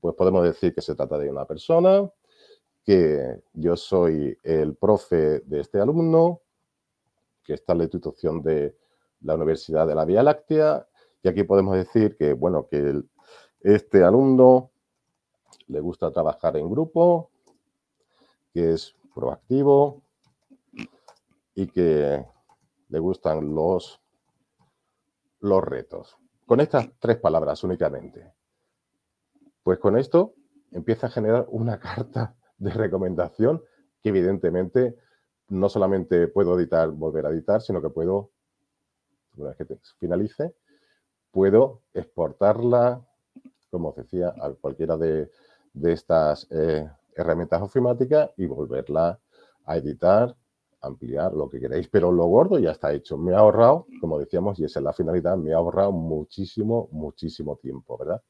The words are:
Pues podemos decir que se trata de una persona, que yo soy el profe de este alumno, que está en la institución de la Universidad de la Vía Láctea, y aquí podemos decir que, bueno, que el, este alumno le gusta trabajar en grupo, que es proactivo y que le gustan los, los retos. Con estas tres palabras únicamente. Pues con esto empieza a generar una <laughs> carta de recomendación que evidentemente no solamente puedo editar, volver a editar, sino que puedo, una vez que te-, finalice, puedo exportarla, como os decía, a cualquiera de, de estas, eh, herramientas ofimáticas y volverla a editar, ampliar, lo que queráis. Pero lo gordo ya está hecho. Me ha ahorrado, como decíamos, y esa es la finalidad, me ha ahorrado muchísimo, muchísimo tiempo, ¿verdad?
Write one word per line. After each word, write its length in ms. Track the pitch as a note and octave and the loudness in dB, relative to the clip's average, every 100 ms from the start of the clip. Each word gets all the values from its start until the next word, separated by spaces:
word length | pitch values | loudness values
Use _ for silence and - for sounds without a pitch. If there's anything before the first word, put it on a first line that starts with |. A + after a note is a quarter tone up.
| E2+ | -6
Pues 120 | - | 0
podemos 260 | F#2 F#2 | 2 4
decir 280 | F2 E2+ F2+ | 2 2 -2
que 120 | - | -2
se 100 | - | -8
trata 240 | D2+ C#2+ D2+ | -6 -4 -4
de 140 | C#2+ | -6
una 140 | C#2 C2+ | -8 -10
persona, 640 | F#2+ - E3 F#3 G3 G3 _ _ _ _ _ _ _ | -12 0 2 4 2 0 _ _ _ _ _ _ _
que 580 | - F#2+ D#2+ D2 B1+ G#1+ _ | 2 4 4 0 -4 -10 _
yo 220 | - E2 E2+ | -4 -2 -2
soy 640 | - F#2+ F2 D#2 C#2+ - | 0 2 2 0 -4 -8
el 320 | - D#2+ D2+ - | -2 -2 -2 0
profe 640 | G2 G#2 - E2+ D#2 D2+ | 2 2 2 0 2 0
de 220 | - D2 | -4 -8
este 200 | C#2+ G2+ | -4 -2
alumno, 600 | G#2+ D#3+ E3 D#3+ E3+ E3+ _ _ _ _ _ _ _ _ _ _ | 0 0 2 4 2 0 _ _ _ _ _ _ _ _ _ _
que 120 | - D2 | -12 -10
está 160 | - | -2
en 80 | F2 | -2
la 40 | D#2+ | 0
institución 580 | F2 D#2+ - E2 D#2+ | -4 -10 -6 -4 -4
de 340 | D#2 D2+ D2 _ _ _ _ _ | -2 -2 -2 _ _ _ _ _
la 120 | - | -6
Universidad 540 | D#2+ D#2 D#2 - D#2 D#2+ | -2 0 -2 -2 0 0
de 80 | D2+ | 0
la 100 | D#2+ | 0
Vía 160 | G2 | 2
Láctea, 680 | C#3 D3+ _ D#3 D3+ - - _ _ _ | 4 2 _ 0 2 0 -6 _ _ _
y 40 | F#2+ | -4
aquí 160 | F2+ | -2
podemos 320 | F#2+ G2 F#2+ F#2+ | 2 2 4 0
decir 400 | F2+ A#2 G#2+ - | 0 2 0 0
que, 160 | D2 | -2
bueno, 340 | C2+ E2 E2+ - | 0 0 -2 -2
que 100 | D2 | -4
el, 320 | C#2+ C#2+ - _ _ - _ _ | -2 -4 -8 _ _ -20 _ _
este 420 | F#2+ G#2 - G3 | 2 2 4 6
alumno 680 | - A#2 C3+ C3 B2+ B2+ B2+ _ _ _ _ _ _ _ _ _ _ | 6 6 4 8 8 8 2 _ _ _ _ _ _ _ _ _ _
le 100 | C2+ | -8
gusta 320 | D#2 - E2 | -8 -6 -4
trabajar 440 | D#2+ D#2 - E2 D#2 | -2 -2 -2 -4 -2
en 120 | D#2 | -4
grupo, 640 | A2+ D#3+ E3+ F3 E3+ E3 _ _ _ _ _ _ _ _ _ _ _ _ | -4 -2 2 2 2 -4 _ _ _ _ _ _ _ _ _ _ _ _
que 200 | E2+ E2 | -2 0
es 220 | E2 - _ _ - | 0 -6 _ _ -8
proactivo 880 | B1+ - _ C3 C#3 C#3 C#3+ C#3 _ _ _ _ _ C4+ _ - - _ _ _ _ _ _ - | -8 -8 _ 0 4 4 4 -2 _ _ _ _ _ _ _ -20 -20 _ _ _ _ _ _ -8
y 100 | F#2+ | -6
que 580 | - E2+ D2+ C#2+ C#2+ B1+ _ _ _ _ _ _ | 0 2 2 0 -2 -6 _ _ _ _ _ _
le 100 | D#2 | -6
gustan 560 | E2+ F#2+ - D#2 D2 D2+ | -4 -4 -4 -4 -4 -2
los, 440 | D#2+ F#2 - - _ _ _ _ _ _ _ _ _ _ _ _ _ _ | 0 -2 -4 -20 _ _ _ _ _ _ _ _ _ _ _ _ _ _
los 240 | G2+ F#2+ | 0 2
retos. 520 | - B1+ - F2+ - _ _ _ - | 0 -8 -10 -16 -18 _ _ _ 0
Con 140 | B2 | 2
estas 320 | D3+ C#3+ A2+ _ | 2 0 -2 _
tres 180 | A#2 A#2 | -2 0
palabras 460 | E2+ D#2+ D2 D2 | 0 0 -2 -4
únicamente. 720 | F2 F2+ D2+ C2+ - - - _ _ _ _ _ _ _ _ _ _ _ _ _ - | -6 -4 -4 -4 -14 -20 -20 _ _ _ _ _ _ _ _ _ _ _ _ _ -2
Pues 140 | F#2 | 0
con 180 | G2+ A2 | 2 2
esto 380 | C#3 E3+ G#3+ _ _ _ _ | 2 2 2 _ _ _ _
empieza 340 | F2+ - A2+ B2 | -10 -4 -4 -4
a 20 | |
generar 380 | - G#2+ A#2 - | -4 0 0 0
una 300 | A2+ A#2 G#2 | -6 -6 -6
<laughs> 0 | |
carta 560 | - - A#2 A#2+ A2+ _ _ _ | -10 -10 -8 -6 -8 _ _ _
de 100 | G2 | -8
recomendación 920 | G#2+ G#2 F#2+ F#2 E2+ F2 - A#2 D#3+ - _ _ _ | -4 -4 -2 -4 -4 -6 0 0 0 -8 _ _ _
que 100 | A2 | -2
evidentemente 840 | F#2+ F2+ G2 F2 F2 F#2 B2+ B2 A#2+ _ _ _ _ _ | 0 0 0 -2 -2 -2 0 -2 -4 _ _ _ _ _
no 220 | F#2+ G2 | -2 -2
solamente 580 | A2 F#2+ G2 E2+ F2+ E2+ | 0 0 0 0 0 2
puedo 280 | G2 F2+ F2+ | 0 0 0
editar, 320 | E2 E2 D#2+ | 0 0 0
volver 340 | D2+ D#2+ D#2 D2 | -4 -6 -4 -4
a 60 | |
editar, 320 | D#2+ D#2 G#2+ | -6 -2 -2
sino 180 | - F#2 | -2 -6
que 80 | D#2 | -6
puedo, 400 | D#2+ E2 G2 G2+ _ _ _ _ _ _ _ _ _ _ - | -4 -2 -4 -6 _ _ _ _ _ _ _ _ _ _ -14
una 120 | C#2+ | -14
vez 100 | C2 | -12
que 80 | D#2 | -14
te-, 140 | - _ _ | -16 _ _
finalice, 560 | E2+ F2 G#2+ - D#3+ _ _ _ _ _ _ _ _ | -4 -2 -4 -6 -10 _ _ _ _ _ _ _ _
puedo 500 | F#2+ G2 G#2+ C3 C3 _ F#2 | 0 4 6 4 -2 _ -12
exportarla, 1080 | E2+ - D#2+ - G2+ A2 A#2+ A#2+ A#2+ B2 B2 _ _ - - _ _ | -10 -6 -6 0 0 2 2 2 2 -2 _ _ _ -20 -20 _ _
como 180 | F2+ D#2+ | -8 -8
os 60 | C#2+ | -10
decía, 400 | - F#2 F2 - | -10 -4 -4 -6
a 120 | D2 | -12
cualquiera 460 | C2+ C#2+ C2+ D#2+ D#2+ | -8 -10 -6 -4 -2
de, 340 | D#2+ D#2 D2 _ _ _ _ | 0 -2 -6 _ _ _ _
de 200 | - E2 | -4 -2
estas, 520 | E2+ _ E2 D#2 D2+ - | -2 _ 2 2 -2 -6
eh, 360 | D#2+ D#2+ D#2 D2+ D2+ _ - | -4 -2 -2 -6 -16 _ -8
herramientas 480 | E2 E2 E2+ E2+ | -4 -2 -2 -4
ofimáticas 680 | G2 C3+ B2 B2 C3 D3+ D3+ - | -2 -2 -2 -2 0 0 0 -4
y 80 | F2+ | -8
volverla 760 | C2 C#2+ B1+ C2+ D2+ E2+ A2 _ _ _ _ - | -6 -8 -8 -4 -2 -2 -4 _ _ _ _ -8
a 120 | E2 | -6
editar, 580 | C#2+ C#2+ F2 G2+ B2 - _ _ _ _ | -6 -2 2 2 2 -6 _ _ _ _
ampliar, 520 | C2+ C2 A#1+ C2 F2+ | -16 -14 -10 -4 -4
lo 160 | D#2 C#2 | -4 -8
que 100 | C#2 | -8
queráis. 280 | B1 C#2+ - | -6 -6 0
Pero 240 | G#2 F2 | 2 2
lo 160 | F2+ E2+ | 2 4
gordo 320 | G#2+ F3+ F3+ | 4 4 2
ya 100 | F2 | 0
está 240 | D#2 D2 | -2 -4
hecho. 240 | D2 - D2 | -4 -8 -6
Me 160 | F2 | -2
ha 60 | F#2 | 6
ahorrado, 480 | G#2+ G#2 A#2 D#3 - - | 6 8 4 4 -2 -10
como 200 | F2 D2+ | -6 -6
decíamos, 400 | C#2 F2+ G2 D#2+ | -4 -4 -4 -4
y 60 | D2+ | -6
esa 120 | - | -4
es 60 | |
la 100 | C#2+ | -6
finalidad, 440 | - E2 F2+ E2+ F#2 | -4 -2 -2 -2 -2
me 180 | D#2 D#2+ | -2 -2
ha 20 | |
ahorrado 340 | E2+ E2 G2+ | 0 0 -2
muchísimo, 960 | F#2 D#2+ D#2 D#2 - F#2+ - G#2+ A#2 - | -2 -6 -6 -8 -12 -10 -6 -4 -4 -6
muchísimo 640 | D2+ D#2 - E2 - D2 C#2+ | -10 -12 -10 -12 -10 -12 -10
tiempo, 420 | C2 C2+ _ A#1+ | -12 -16 _ -14
¿verdad? 240 | C2+ G#2 | -8 -10